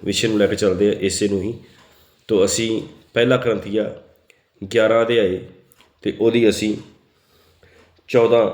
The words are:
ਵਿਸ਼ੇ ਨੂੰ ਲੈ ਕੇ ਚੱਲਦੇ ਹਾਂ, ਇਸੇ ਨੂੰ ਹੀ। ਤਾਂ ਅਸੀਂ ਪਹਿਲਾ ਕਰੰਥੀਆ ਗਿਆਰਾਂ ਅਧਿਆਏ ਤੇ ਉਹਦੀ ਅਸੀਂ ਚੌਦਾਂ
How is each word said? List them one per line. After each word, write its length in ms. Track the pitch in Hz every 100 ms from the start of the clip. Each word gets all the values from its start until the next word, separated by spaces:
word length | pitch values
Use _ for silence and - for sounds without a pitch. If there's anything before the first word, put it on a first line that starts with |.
ਵਿਸ਼ੇ 240 | 101 98 113
ਨੂੰ 100 | 107
ਲੈ 80 | 101
ਕੇ 100 | 104
ਚੱਲਦੇ 300 | 101 90 101
ਹਾਂ, 80 |
ਇਸੇ 340 | - 98 - 104
ਨੂੰ 140 | 98
ਹੀ। 120 | 98 123 - _ _ _ _ _ -
ਤਾਂ 160 | 104
ਅਸੀਂ 380 | 98 110 113 110 - - _
ਪਹਿਲਾ 220 | 113 123 127
ਕਰੰਥੀਆ 680 | 120 101 104 107 104 - - _ _ _ _ - 98
ਗਿਆਰਾਂ 300 | 117 110 113
ਅਧਿਆਏ 460 | 113 117 95 92 - - _ _ _ _
ਤੇ 140 | 104 -
ਉਹਦੀ 280 | 113 117 110
ਅਸੀਂ 280 | 101 107 104 - _ _ _ _ _ _ _ _ _ _ _ -
ਚੌਦਾਂ 420 | 123 117 117 101